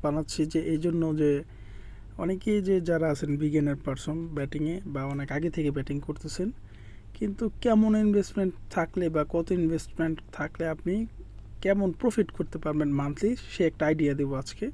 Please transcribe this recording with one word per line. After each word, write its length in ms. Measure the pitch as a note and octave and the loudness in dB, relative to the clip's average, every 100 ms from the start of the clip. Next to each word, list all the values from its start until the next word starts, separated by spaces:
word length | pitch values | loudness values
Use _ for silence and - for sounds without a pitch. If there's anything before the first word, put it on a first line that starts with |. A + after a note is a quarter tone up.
বানাচ্ছি 380 | D3+ D3+ D3+ - D#3 | 0 0 -2 -2 0
যে 60 | E3 E3 | 0 0
এই 60 | D#3 F3 | 0 2
জন্য 180 | E3 D#3+ D3+ | 2 0 2
যে 100 | D3 C#3+ D#3+ - - - - - - - | 4 2 -2 -16 -14 -14 -14 -14 -14 -4
অনেকেই 360 | F#3 F#3 G#3+ G#3 F#3 | -2 0 2 2 4
যে 80 | F#3+ E3+ | 2 4
যারা 180 | E3 D#3+ | 2 2
আছেন 180 | C#3+ D3 C#3+ | 0 0 0
বিগিনার 380 | D3+ D3+ D3 C#3 - | 2 4 2 0 -4
পারসন 320 | C3 - D#3+ E3 D3 | -4 -4 -4 -4 -4
ব্যাটিংয়ে 380 | C#3 D3 D3 F3+ - | -4 -2 -2 -2 -4
বা 80 | C#3 C#3 | -4 -4
অনেক 160 | C#3 C#3 C#3+ | -4 -4 -2
আগে 120 | E3 - | -2 0
থেকে 140 | D3 C#3+ | 0 0
ব্যাটিং 200 | C3+ C#3+ - | -2 -4 -4
করতেছেন, 400 | D3 D3+ - F#3+ - - - - - - - | -8 -8 -4 -4 -4 -14 -16 -16 -16 -16 -6
কিন্তু 260 | G#3+ G3 A3 - | -4 -2 -4 0
কেমন 280 | A#3+ A3 A3 G#3+ G#3 | 6 6 8 6 6
ইনভেস্টমেন্ট 480 | G3+ F#3+ - F#3+ - - - | 4 2 0 0 -2 -4 -2
থাকলে 300 | E3 - E3+ D#3 | 0 0 0 2
বা 60 | D3+ | 2
কত 140 | E3+ E3 F3+ | 0 2 2
ইনভেস্টমেন্ট 560 | D#3+ D#3+ - - D#3+ D#3+ - - | 2 0 -4 -2 -2 -2 -8 -8
থাকলে 260 | D3+ - E3 D#3 | -8 -4 -4 -2
আপনি 180 | E3+ G3+ A3+ - - - - - | -2 -2 -2 -8 -14 -16 -14 -2
কেমন 260 | F#3+ G3+ F#3+ D#3+ | 2 4 2 2
প্রফিট 260 | B3+ G#3+ F#3 - | 2 4 0 0
করতে 200 | D3+ D#3 | -4 -2
পারবেন 260 | D#3 D3+ D3 C#3+ | -2 2 2 2
মান্থলি, 320 | C#3+ D3 G#3 B3 - | 0 0 0 0 -6
সে 80 | - E3+ | 0 0
একটা 140 | - D3+ | 4 2
আইডিয়া 240 | D#3+ D3 C#3 | 4 2 2
দেবো 140 | C#3 C3+ | 0 -2
আজকে। 240 | C3 - A#3 | -6 -6 -6